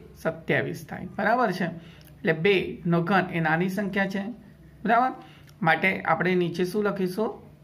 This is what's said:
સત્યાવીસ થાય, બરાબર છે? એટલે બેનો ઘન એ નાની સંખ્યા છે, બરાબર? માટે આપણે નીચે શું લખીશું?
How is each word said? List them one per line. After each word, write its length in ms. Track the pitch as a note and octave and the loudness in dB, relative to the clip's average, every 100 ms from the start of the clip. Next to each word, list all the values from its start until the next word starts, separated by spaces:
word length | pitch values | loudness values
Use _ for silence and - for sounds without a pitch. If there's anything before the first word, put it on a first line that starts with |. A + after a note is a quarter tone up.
| - - | -12 -8
સત્યાવીસ 680 | E3 D#3+ - C#3+ - - - | -6 -4 -2 0 0 -6 -12
થાય, 180 | - F3+ - | -12 -10 -2
બરાબર 340 | G#3 B3 A3 | 0 2 2
છે? 140 | F3 E3+ | 0 -4
એટલે 680 | - - - - - F#3 | -6 -16 -20 -20 -6 -2
બેનો 680 | D#3 G3 F#3 - - F3 E3+ | 2 4 2 0 -4 0 2
ઘન 240 | E3+ F#3+ F3 | 4 2 2
એ 80 | E3+ | 0
નાની 300 | D#3+ E3 F#3 | 0 2 0
સંખ્યા 380 | G#3+ G3 G3+ F#3+ | -2 -2 -2 -2
છે, 160 | G3 G3 - - - - - | -2 -6 -10 -18 -20 -20 -6
બરાબર? 280 | G3+ A#3 B3+ - - - - - | 2 2 2 -2 -16 -20 -20 -2
માટે 400 | E3 D#3+ F#3+ F#3+ | 2 4 2 0
આપણે 340 | - D#3+ F3+ F3+ | 0 2 2 2
નીચે 300 | F3 E3+ F3+ | 0 -2 -2
શું 180 | G#3+ | 0
લખીશું? 580 | G3+ G3 F3+ G3 A#3 - - - | 0 0 -2 -2 -4 -6 -18 -16